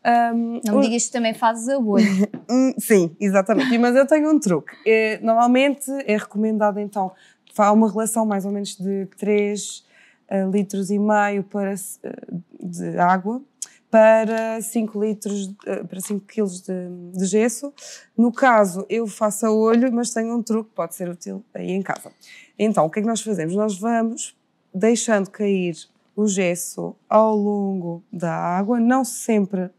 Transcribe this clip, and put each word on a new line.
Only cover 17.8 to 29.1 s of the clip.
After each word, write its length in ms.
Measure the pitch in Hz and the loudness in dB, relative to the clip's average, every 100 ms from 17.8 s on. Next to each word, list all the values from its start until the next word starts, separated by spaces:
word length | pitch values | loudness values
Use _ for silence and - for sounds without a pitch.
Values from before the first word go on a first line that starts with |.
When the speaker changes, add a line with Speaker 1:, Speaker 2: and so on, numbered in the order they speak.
| - - _ - | -20 -20 _ 2
Speaker 1:
No 140 | 240 | 2
caso, 520 | 240 262 226 196 180 196 | 4 4 6 4 0 -4
eu 160 | 220 | -4
faço 400 | 226 - 214 202 | -4 -4 -4 0
a 60 | 220 | 0
olho, 400 | 214 220 233 254 | 2 4 4 2
mas 180 | 233 240 | 0 -2
tenho 240 | 226 226 | -4 -4
um 60 | 233 | -4
truque 280 | 220 220 220 | -2 -4 -4
que 60 | |
pode 200 | - 170 | -8 -8
ser 120 | - 175 | -8 -10
útil 340 | 175 196 196 - | -10 -12 -12 -12
aí 160 | 196 175 | -10 -6
em 120 | 190 | -4
casa. 280 | 190 - - _ - - - - | -4 -8 -10 _ -20 -20 -20 -2
Então, 280 | 214 190 | 0 2
o 40 | 156 | 0
que 80 | 214 | 0
é 40 | |
que 40 | 214 | -2
nós 140 | 220 | -4
fazemos? 320 | 220 185 160 | -4 -4 -2
Nós 220 | 196 214 185 | -2 -2 -2
vamos 580 | 226 233 226 233 - _ _ _ _ | -2 -2 -2 -6 -14 _ _ _ _
deixando 560 | 190 220 226 - 208 190 | 0 2 2 0 0 -2
cair 460 | - 202 190 175 160 - _ _ | -4 0 0 -2 -6 -16 _ _
o 120 | - 214 | -2 0
gesso 680 | 190 180 175 - - 175 - _ | 0 0 -2 -8 -8 -10 -12 _
ao 260 | 214 220 | 4 4
longo 680 | 214 208 208 196 190 175 170 _ | 2 0 -2 -2 -4 -6 -10 _
da 220 | 175 165 | -8 -6
água, 440 | 160 170 180 202 247 | -4 -2 -2 0 2
não 260 | 233 262 | 2 2
sempre 640 | 247 | 0